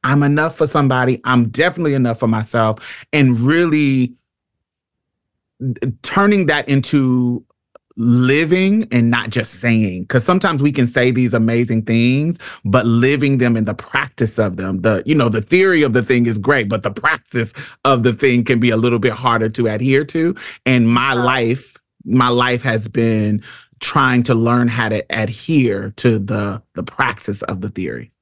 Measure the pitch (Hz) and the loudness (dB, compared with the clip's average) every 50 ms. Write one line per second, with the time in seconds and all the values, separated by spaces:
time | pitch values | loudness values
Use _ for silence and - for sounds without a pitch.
0 | - 131 139 143 143 143 147 151 156 165 160 - 160 139 - 156 143 135 131 127 | 0 2 2 2 2 2 2 2 0 -2 0 -2 -2 0 2 2 2 2 2 2
1 | 127 127 127 - - 127 127 123 117 113 - 127 160 180 - 175 170 151 139 135 | 2 0 -2 -2 -2 0 2 2 2 0 0 0 0 0 0 -2 -2 -2 0 0
2 | 127 117 117 - 127 113 113 107 107 - - 117 113 110 107 - - - - - | 0 -2 -2 -2 -2 -2 -2 -2 -4 -2 0 0 0 0 0 -4 -10 -18 -18 -20
3 | - _ - 151 139 127 123 113 120 135 156 170 175 170 151 151 147 139 135 131 | -12 _ 2 2 4 4 2 2 2 2 2 2 2 2 2 2 2 2 2 0
4 | 127 123 123 _ _ _ _ _ _ _ _ _ _ _ _ _ _ _ _ _ | -2 -2 -4 _ _ _ _ _ _ _ _ _ _ _ _ _ _ _ _ _
5 | _ _ _ _ _ _ _ _ _ _ _ _ 127 131 117 - - 135 110 _ | _ _ _ _ _ _ _ _ _ _ _ _ -8 -8 -6 -4 -6 -6 -6 _
6 | - - - 196 202 202 208 196 180 147 151 147 - 143 139 135 - - - 143 | -12 -4 0 2 2 2 2 2 2 0 0 -2 0 0 0 0 0 0 0 2
7 | 135 127 127 127 123 120 123 - _ _ _ _ _ _ _ - _ _ _ - | 2 2 2 0 0 -2 -2 -4 _ _ _ _ _ _ _ -20 _ _ _ -2
8 | 113 120 120 123 127 127 139 151 165 151 180 185 190 196 202 220 220 - - 120 | 2 2 4 4 4 2 2 2 2 2 0 2 2 2 0 0 -2 0 0 2
9 | 117 117 120 120 - 113 - 123 120 - - - - 120 113 110 110 95 90 90 | 2 2 2 0 -2 -4 -4 -6 -6 -6 -10 -6 -2 0 0 2 0 -2 -4 -8
10 | - - - 123 113 - 180 190 - 190 160 135 139 147 135 139 123 120 - 131 | -8 -6 -6 -4 0 0 0 2 0 0 0 0 0 0 0 0 -2 0 0 0
11 | 123 127 120 127 127 117 127 117 113 113 117 117 123 113 120 113 104 - 117 117 | 0 2 2 0 0 0 0 0 0 0 0 0 0 0 -2 -4 -2 0 0 2
12 | 117 123 127 139 151 165 170 - - - - - _ 101 98 127 110 117 113 117 | 2 2 0 0 0 -2 -4 -6 -10 -20 -20 -10 _ 0 0 2 2 4 2 4
13 | 120 131 143 139 147 139 139 127 123 120 117 113 110 110 104 - - - - 135 | 4 2 2 2 0 0 2 2 2 0 0 0 -2 -4 -4 -8 -10 -4 -2 -2
14 | 139 135 _ - 123 107 - - 107 101 90 95 95 95 95 95 87 113 107 92 | -2 -2 _ -4 -4 -2 0 -2 -2 -2 -2 -6 -6 -6 -6 -2 0 0 0 0
15 | - - 156 147 120 117 107 110 104 _ 170 185 190 196 180 160 147 135 117 127 | 0 0 0 2 2 2 0 -2 -2 _ 2 2 4 4 2 2 2 2 2 0
16 | 110 - 127 123 120 117 110 107 98 131 143 131 110 101 113 104 - 104 98 - | 2 2 2 2 2 0 -2 -2 0 0 0 2 0 -2 -4 -4 -4 -6 -6 -2
17 | - 151 160 - _ _ - 123 117 - - - - - - _ _ 135 139 120 | -2 -2 -2 -2 _ _ -4 -4 -4 -4 -8 -16 -18 -18 -20 _ _ 2 2 4
18 | 110 123 113 - - 135 123 120 113 117 123 117 120 120 110 113 113 123 117 110 | 2 0 0 2 2 2 2 2 2 2 0 2 2 2 2 2 2 2 0 2
19 | 101 123 104 110 127 123 117 113 110 110 107 - 120 110 107 107 123 135 135 139 | 0 -2 -2 0 0 0 2 2 0 -2 -2 -2 -2 -2 0 -2 0 2 2 2
20 | 151 143 - 160 160 175 185 - - - - - _ 127 127 123 117 113 117 123 | 0 -2 -4 -2 -2 -2 -4 -6 -12 -18 -18 -6 _ 2 2 4 4 4 2 2
21 | 127 139 131 120 123 127 131 131 117 113 127 135 - - _ - _ _ _ _ | 2 0 0 0 0 0 0 0 0 -2 -2 -4 -6 -18 _ -20 _ _ _ _
22 | - - 110 131 123 123 120 123 123 127 123 123 - 127 110 110 104 110 - 120 | -6 -2 0 2 2 2 2 2 2 0 0 -2 -2 -2 -2 -2 -4 -4 -2 0
23 | 117 117 110 110 104 107 107 104 - - - - - _ _ _ - - - 156 | 0 0 0 0 0 0 -2 -4 -6 -10 -20 -20 -20 _ _ _ -8 -2 0 2
24 | 135 131 123 123 117 - 123 113 113 117 120 123 120 117 113 117 113 107 110 101 | 2 4 2 0 2 2 0 2 2 2 2 2 2 0 0 -2 -2 -2 -2 -4
25 | - _ - 113 110 110 107 - - - 165 147 127 113 98 98 101 101 104 - | -4 _ -4 -4 -4 -4 -6 -10 -4 0 2 2 2 2 -2 -4 -6 -10 -10 -2
26 | - 123 113 107 98 98 107 104 101 101 107 113 _ _ _ - - - - - | 0 0 0 0 -2 -4 -4 -4 -4 -4 -6 -10 _ _ _ -12 -12 -10 -4 -4
27 | 135 123 107 - - - 101 101 - - 98 92 90 104 - 92 92 69 58 60 | -2 -2 -4 -8 -10 -10 -10 -8 -8 -10 -8 -8 -8 -10 -8 -8 -8 -8 -8 -10
28 | 60 - _ _ | -14 -18 _ _